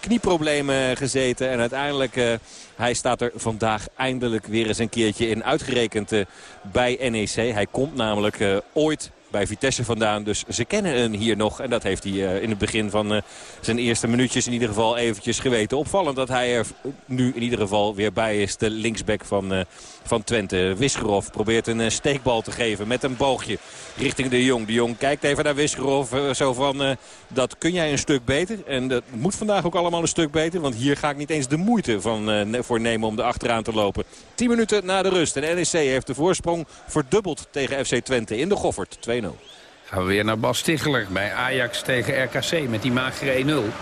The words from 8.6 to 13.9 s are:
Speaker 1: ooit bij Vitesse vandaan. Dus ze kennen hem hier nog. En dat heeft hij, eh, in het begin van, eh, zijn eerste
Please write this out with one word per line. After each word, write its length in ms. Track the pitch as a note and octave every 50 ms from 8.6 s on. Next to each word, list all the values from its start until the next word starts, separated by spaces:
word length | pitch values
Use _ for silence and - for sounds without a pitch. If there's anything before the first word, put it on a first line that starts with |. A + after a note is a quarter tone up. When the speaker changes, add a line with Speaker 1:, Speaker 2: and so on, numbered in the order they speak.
| - - -
Speaker 1:
ooit 380 | D#3 D3+ D#3 D3+ D3 - - - - _ -
bij 160 | - G#2+ G2+
Vitesse 380 | F#2 G#2+ - - C3+ B2+ - B2+
vandaan. 400 | A2+ A#2+ G#2+ A2+ G#2+ G#2+ G#2 G#2
Dus 200 | G#2+ G2+ - - -
ze 160 | - - -
kennen 280 | - - G#3 G3+ F#3 C#3+
hem 200 | B2 A#2+ A2+ G#2+
hier 240 | G2+ A2 A#2 G#2+
nog. 240 | G2+ G#2+ G#2+ - -
En 100 | B2 C3
dat 120 | A#2+ A2+ -
heeft 220 | G2+ F#2+ F#2 -
hij, 80 | G2+ G2
eh, 300 | G2 G2 F#2+ F#2 G2 F#2+
in 60 | A2+
het 100 | A2 G2
begin 320 | G#2+ G2+ - A2+ G#2+ G#2
van, 240 | F#2+ G#2+ G#2+ G#2 G#2+
eh, 80 | G#2+ G2+ - - - - - - -
zijn 180 | - - A2+ A#2+
eerste 280 | B2 A#2